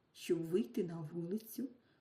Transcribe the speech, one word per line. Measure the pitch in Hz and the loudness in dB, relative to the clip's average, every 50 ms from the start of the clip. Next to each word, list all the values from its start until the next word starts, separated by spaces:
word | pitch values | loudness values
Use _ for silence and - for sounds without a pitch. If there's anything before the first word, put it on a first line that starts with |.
| _ _ | _ _
Щоб | - - - - 175 165 165 160 | -18 -4 0 2 2 2 4 4
вийти | 175 208 233 - - 233 185 | 4 2 2 2 0 0 0
на | 165 165 165 156 151 175 | 0 -2 -4 -6 -4 -4
вулицю, | 175 170 170 196 214 - - - - 254 - - - _ _ _ _ | -4 -2 0 -2 -2 -2 -4 -6 -4 -6 -6 -6 -10 _ _ _ _